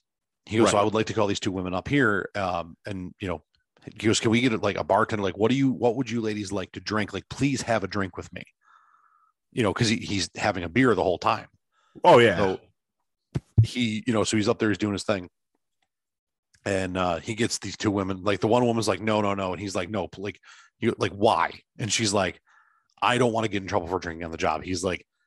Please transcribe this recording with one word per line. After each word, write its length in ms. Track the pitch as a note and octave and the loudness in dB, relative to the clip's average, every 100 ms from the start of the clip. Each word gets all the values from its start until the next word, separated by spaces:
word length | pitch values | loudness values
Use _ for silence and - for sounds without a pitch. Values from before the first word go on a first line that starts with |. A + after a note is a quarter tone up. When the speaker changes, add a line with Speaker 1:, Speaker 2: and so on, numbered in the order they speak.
| _ _ _ _ - | _ _ _ _ -2
Speaker 1:
He 120 | A2 | 4
goes, 140 | G#2 | 4
"So 60 | G#2 | 6
Speaker 2:
Right. 40 | |
Speaker 1:
I 20 | G#2 | 4
would 80 | |
like 120 | G#2+ G#2+ | 2 0
to 60 | |
call 140 | G#2+ G2+ | 0 0
these 120 | G2 | 0
two 120 | G#2 | -4
women 220 | F#2 F2+ | -4 -4
up 140 | F2+ - | -6 -2
here, 420 | C#3+ A#2 G2 - G#2 | 2 2 0 -4 -4
um, 400 | F#2 F2 E2 D#2 G#2+ | -4 -4 -6 -12 -10
and, 280 | F#2+ F2+ - | -10 -10 -8
you 80 | F#2+ | -6
know," 160 | E2 - _ _ _ - | -6 -10 _ _ _ -20
he 220 | - G#2+ | -2 0
goes, 120 | G2+ | 2
"Can 120 | A2+ | 2
we 100 | A#2 | 2
get, 200 | B2+ G#2+ | 2 2
like, 160 | G#2 F2+ | 0 -2
a 60 | |
bartender? 400 | D#2 G2 A2 G#2+ | 2 2 2 -2
Like, 140 | G2 G2 | -4 0
what 120 | A2+ | 2
do 60 | C3+ | 2
you, 140 | C3+ | 2
what 240 | - A#2+ A#2 | 2 0 0
would 120 | A#2 | -4
you 120 | A#2 | -4
ladies 300 | G#2+ G#2 F#2+ | -4 -6 -6
like 200 | G2 F#2 | -6 -8
to 60 | - | -10
drink? 340 | F2+ G#2+ G2 | -4 -4 -2
Like, 140 | F#2+ - | -6 -10
please 320 | - C#3+ B2+ | -2 -2 0
have 200 | - A2 | -2 -2
a 40 | F#2 | -2
drink 280 | G2+ F#2 - | -4 -6 -8
with 140 | E2 | -14
me." 100 | F2+ - _ _ _ _ _ _ _ _ _ _ | -16 -18 _ _ _ _ _ _ _ _ _ _
You 100 | B2 | -2
know, 100 | G#2 | 0
'cause 160 | - A2+ | 2 0
he, 80 | A2 | 0
he's 320 | - G2+ F2 - | -2 -4 -4 -2
having 280 | A2 F#2 | -2 -2
a 60 | E2+ | -2
beer 260 | F2 B2+ F#2 | 2 4 4
the 80 | |
whole 140 | F2+ E2+ | 2 0
time. 280 | A2 G#2+ - _ _ _ _ - | 0 -2 -4 _ _ _ _ 2
Speaker 2:
Oh, 160 | F3 C#3 | 8 8
yeah. 180 | A#2 F2+ | 8 6
Speaker 1:
So 220 | G2 F#2+ - _ _ _ _ _ _ - - - | 0 -2 -8 _ _ _ _ _ _ -8 0 2
he, 400 | A2+ B2 A#2 G#2+ B2 | 2 2 0 0 0
you 60 | |
know, 100 | A2 | 0
so 140 | G2 A2 | 2 2
he's 100 | G#2 | 2
up 120 | A2+ | 2
there, 100 | A2 | 0
he's 80 | F#2 | 0
doing 160 | G#2+ | -2
his 100 | F#2+ | -2
thing. 260 | - G2 F2 _ _ _ _ _ _ _ _ _ _ _ _ _ - | -2 -4 -6 _ _ _ _ _ _ _ _ _ _ _ _ _ -4
And, 300 | F#2+ F#2 F2+ | -2 -2 -2
uh, 220 | F2+ E2 | -2 -2
he 160 | - G#2+ | -4 -4
gets 220 | A2+ - | -2 -4
these 160 | G2 - | -8 -4
two 160 | G#2+ | -2
women, 320 | G2+ F#2+ F#2+ | 0 -2 -4
like, 160 | G2 G2 | -2 -2
the 80 | A2 | 2
one 180 | A#2+ A#2+ | 2 2
woman's 220 | A2+ G#2 | 0 0
like, 140 | F#2 | -2
"No, 200 | A2 G#2+ | 0 0
no, 120 | G#2 | 0
no." 180 | G2 F#2+ | -2 -4
And 80 | F2 | -6
he's 140 | G2+ F#2+ | -6 -6
like, 140 | F2+ | -4
"No, 180 | G#2 E2 | -6 -6
pl-, 160 | F#2+ | -8
like, 160 | G2+ - - - - _ | -10 -12 -18 -20 -20 _
you, 140 | A2 - | -4 -2
like, 140 | G#2 | -4
why?" 500 | G2 A2 E2+ D#2 - _ - | 0 2 4 0 -4 _ -10
And 120 | A2+ | -4
she's 220 | - A2 | -2 0
like, 260 | G2+ F#2 - _ _ _ _ _ _ | 0 -2 -4 _ _ _ _ _ _
"I 160 | G2+ B2 | 0 2
don't 160 | B2 | 2
wanna 140 | F#2 G#2 | 2 -2
get 120 | G2+ | -4
in 40 | F#2+ | -2
trouble 200 | G2 E2 | -4 -2
for 120 | F#2 | -4
drinking 240 | E2+ E2 E2+ | -4 -8 -8
on 60 | |
the 60 | D#2+ | -4
job." 260 | F2 D#2 | -2 -2
He's 200 | D#2 F2+ | -4 -4
like, 220 | F#2 E2 - _ | -4 -4 -8 _